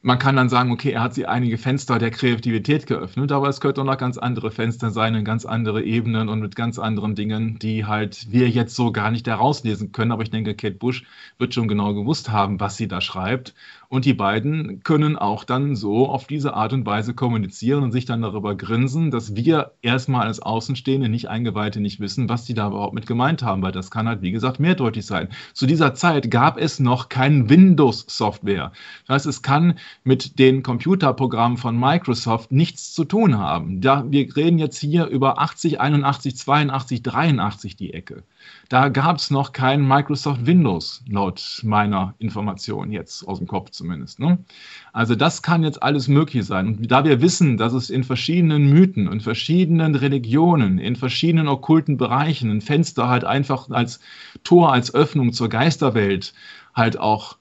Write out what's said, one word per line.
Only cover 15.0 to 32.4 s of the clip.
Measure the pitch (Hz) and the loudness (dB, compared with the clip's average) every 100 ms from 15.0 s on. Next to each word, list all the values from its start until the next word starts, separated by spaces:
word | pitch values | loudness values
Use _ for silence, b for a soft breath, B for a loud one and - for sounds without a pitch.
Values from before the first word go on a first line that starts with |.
| 151 151 | 2 0
auch | 101 107 | -2 -4
dann | - 127 143 | -4 -2 -2
so | 120 104 110 135 | -4 -2 0 0
auf | 131 | 0
diese | - 147 139 | -6 -4 -4
Art | 104 110 | -4 -2
und | 131 | -2
Weise | 104 104 110 | -2 -4 -4
kommunizieren | 120 123 113 95 - 113 143 | -4 -2 -2 -4 -4 -2 0
und | 131 | 0
sich | 123 | -2
dann | 120 117 | -4 -4
darüber | 110 104 104 | -4 -6 -6
grinsen, | 98 92 113 131 151 160 | -6 -4 -2 0 0 -2
dass | 120 110 | -4 -6
wir | 101 127 160 - _ | -2 6 6 4 _
erstmal | 120 127 131 127 110 | 0 0 2 0 0
als | 107 | -4
Außenstehende, | 95 113 110 127 135 135 120 | -4 -4 -4 -6 -2 0 0
nicht | 117 135 | -2 -4
Eingeweihte, | 110 120 101 104 104 | -4 -4 -2 -4 -4
nicht | 101 98 | -6 -6
wissen, | 101 131 113 | -8 -4 -2
was | 117 | -4
die | - | -4
da | 113 104 | -4 -2
überhaupt | 101 101 | -4 -6
mit | 110 | -8
gemeint | - 117 135 165 | -4 -2 0 0
haben, | 120 95 | -2 -2
weil | 92 | -2
das | 92 92 | -4 -8
kann | 117 113 | -4 -4
halt, | 117 | -2
wie | 92 | -4
gesagt, | 110 127 127 | -2 -4 0
mehrdeutig | 160 180 120 110 | 0 2 0 -4
sein. | 95 95 85 B B | -6 -6 -6 B B
Zu | - 131 | -2 0
dieser | 160 139 | 4 2
Zeit | 131 175 147 120 | 2 0 0 0
gab | 120 143 - | 2 2 0
es | 156 - | -4 0
noch | 127 127 - | 0 0 -2
kein | 131 135 147 110 | 0 4 4 6
Windows-Software. | 160 190 165 135 110 - - 107 - 101 95 65 B B B - | 8 10 10 6 2 -10 -4 -4 -2 -4 -2 -4 B B B -2
Das | |
heißt, | 135 | -2
es | 147 127 | -2 -6
kann | - 143 175 170 B B | 0 4 4 2 B B
mit | 127 131 - - | 2 2 0 6
den | 131 135 | 6 6
Computerprogrammen | 131 117 160 190 147 123 127 113 117 123 | 0 -4 0 2 2 0 -2 2 0 0
von | - 117 | -2 0
Microsoft | 131 170 - 117 117 113 | 2 2 0 -2 0 -2